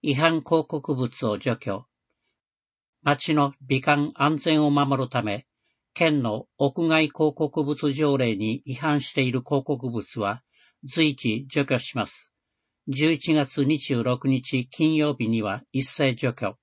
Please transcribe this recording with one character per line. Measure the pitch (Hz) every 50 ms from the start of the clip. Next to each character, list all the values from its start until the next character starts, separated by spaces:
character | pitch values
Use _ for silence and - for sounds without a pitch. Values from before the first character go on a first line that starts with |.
| -
違 | 160 139
反 | 131 156 165 - 320
広 | - - 165 160 151
告 | _ - 151 135 - 143
物 | 127 127 120 - - -
を | 113 104
除 | 98 - 131 117
去。 | - - 113 98 98 - _ _ _ _ _ _ _ _ _ _ _ _ _ _ _ _ _ _ _ _ _ _ _ _
町 | 147 143 139 - - 156
の | 151 143 139 - _
美 | 135 127 135 131
観 | 131 - 147 147 147 151 -
安 | - 143 147 156
全 | 147 - 170 156 151 151
を | 147
守 | 143 147 143 135 139 131 131
る | 123
た | - 123
め、 | 110 104 101 113 - _ _ _ _ _ _ _ _ _ _
県 | - 170 160 151 143 123
の | 117 104 117 - _ _
屋 | _ 135 139 - 180 170
外 | 160 160 160 156 147
広 | - - 156 151 143
告 | - 160 147 - 165 147
物 | 139 147 143 - 147 139
条 | 139 156 147 139
例 | 131 127 117 110
に | 98 107 110 120 139 _
違 | - 127
反 | 127 147 156 147 147
し | 139 - -
て | 143
い | 135 127
る | 120 131 123
広 | - 143 139 135
告 | - 147 123 123 123
物 | 117 113 101 - - 120
は | 104 98 104 123 _ _ _ _ _ _ _ _ -
随 | 139 - 170 160 151 139
時 | 135 - 120 107 117 139
除 | 135 - 151 139
去 | - 135
し | 120 - - -
ま | 123 104
す。 | - - - - _ _ _ _ _ _ _ _ _ _ _ _
十 | - 135 131 151 160
一 | 165 143 - 175 156
月 | 151 143 - - - 143
二 | 135 156
十 | 143 - - 135 120
六 | 113 123 123 123 -
日 | 131 135 127 131 - - 127 123
金 | 127 - - 160 156 160
曜 | 151 151 147 143
日 | 139 120
に | 107 113 113 104
は | 101 95 120 - _
一 | - 135 131
斉 | - - - 151 135 127
除 | 120 - 127 117
去。 | - 117 95 - _